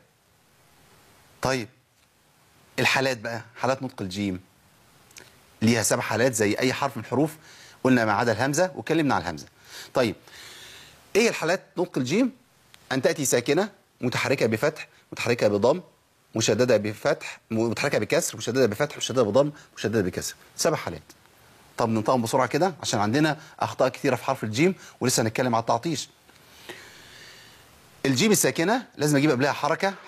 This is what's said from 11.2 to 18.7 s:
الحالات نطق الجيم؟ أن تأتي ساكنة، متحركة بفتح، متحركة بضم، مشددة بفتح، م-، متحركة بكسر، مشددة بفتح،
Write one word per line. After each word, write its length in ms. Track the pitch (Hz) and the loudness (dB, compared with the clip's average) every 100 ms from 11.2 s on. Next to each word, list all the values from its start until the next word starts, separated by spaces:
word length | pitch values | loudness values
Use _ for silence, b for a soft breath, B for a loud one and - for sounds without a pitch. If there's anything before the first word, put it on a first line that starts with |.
| 233 | 2
الحالات 340 | - 160 185 - - | 0 -2 -2 -4 -6
نطق 200 | 180 - | -4 -2
الجيم؟ 340 | 127 190 262 - _ _ _ - _ | -2 0 0 -2 _ _ _ -20 _
أن 100 | 131 | 0
تأتي 220 | 131 139 | 0 0
ساكنة، 460 | 139 123 123 165 202 - _ _ | 0 0 2 0 0 -6 _ _
متحركة 460 | 123 - - 139 120 | -4 -2 -2 0 0
بفتح، 420 | 113 147 - - b b | 0 0 -2 -12 b b
متحركة 360 | - 113 - 110 | -8 -2 2 2
بضم، 320 | 104 117 175 - _ _ _ _ | 4 2 2 -2 _ _ _ _
مشددة 420 | 110 113 107 123 110 | -2 0 2 4 4
بفتح، 640 | 107 107 143 156 - - _ | 2 -4 -2 -2 -6 -16 _
م-، 100 | 113 | -2
متحركة 380 | 117 107 143 135 | -2 0 -2 0
بكسر، 380 | 107 147 - 117 | 0 0 -2 -6
مشددة 300 | 120 127 | -4 2
بفتح، 300 | 117 | 2